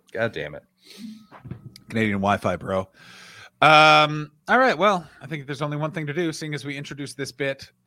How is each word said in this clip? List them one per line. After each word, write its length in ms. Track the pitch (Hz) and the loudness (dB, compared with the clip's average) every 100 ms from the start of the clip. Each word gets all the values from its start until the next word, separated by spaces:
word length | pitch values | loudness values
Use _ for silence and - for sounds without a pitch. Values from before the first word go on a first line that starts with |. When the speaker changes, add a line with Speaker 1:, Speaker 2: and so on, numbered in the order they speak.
| _ | _
Speaker 1:
God 200 | - 113 | -6 -4
damn 220 | 82 76 | -4 -10
it. 80 | 71 - _ - - 214 214 - - - - - - - | -12 -18 _ -20 -18 -16 -18 -20 -20 -16 -16 -18 -20 -6
Speaker 2:
Canadian 300 | 113 110 101 | -2 0 0
Wi-Fi, 380 | 98 98 95 87 | 2 2 0 -4
bro. 320 | 87 95 92 _ - - - - - - | -4 -4 -4 _ -20 -20 -20 -20 -20 2
Um, 680 | 147 156 156 151 151 151 147 _ - | 6 8 8 6 4 0 -8 _ 0
all 100 | 233 | 2
right. 180 | 262 156 | 4 2
Well, 280 | 202 185 151 - | 2 2 -4 -16
I 60 | 139 | -12
think 200 | 156 131 | -10 -8
there's 160 | 131 | -6
only 140 | 147 147 | -6 -4
one 140 | 156 | -6
thing 160 | 170 151 | -6 -6
to 60 | |
do, 180 | 143 170 | -4 -4
seeing 220 | 151 156 | -4 -8
as 100 | 147 | -8
we 120 | 143 139 | -8 -10
introduced 400 | 143 143 139 - | -12 -12 -12 -10
this 160 | 131 | -10
bit 380 | - 139 135 - _ | -6 -6 -6 -12 _